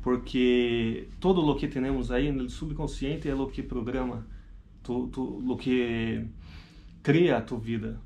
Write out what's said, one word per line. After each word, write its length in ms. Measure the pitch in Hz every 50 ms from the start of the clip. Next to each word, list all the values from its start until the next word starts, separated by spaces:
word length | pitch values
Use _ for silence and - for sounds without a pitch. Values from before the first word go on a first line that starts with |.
| -
Porque 1040 | 127 123 123 123 - - 131 123 123 123 123 120 120 120 117 113 113 113 - - - - -
todo 260 | - 180 190 180 160
o 80 | 147 139
que 140 | 143 - 147
temos 420 | - 139 127 135 139 131 123 117
aí 220 | 123 123 139 147 143
no 160 | 131 127 120
subconsciente 800 | - - 156 156 147 151 156 139 - - 139 135 151 160 - 151
é 60 | 135
o 120 | 135 135
que 160 | 135 - - 120
programa, 640 | 113 123 123 110 117 127 131 127 123 120 117 110 - - - - - - - - - - - -
tu, 260 | - 120 123 123 123
tu, 140 | - 131 127 127 - - 127
o 100 | 127 123
que 680 | - - 131 127 127 120 120 117 113 113 113 110 - - - - - - - - - - - - - - - - - -
cria 340 | - 143 165 175 170 135
a 60 | 113 113
tua 160 | - 131 113
vida. 420 | 110 113 117 110 104 110 113 - -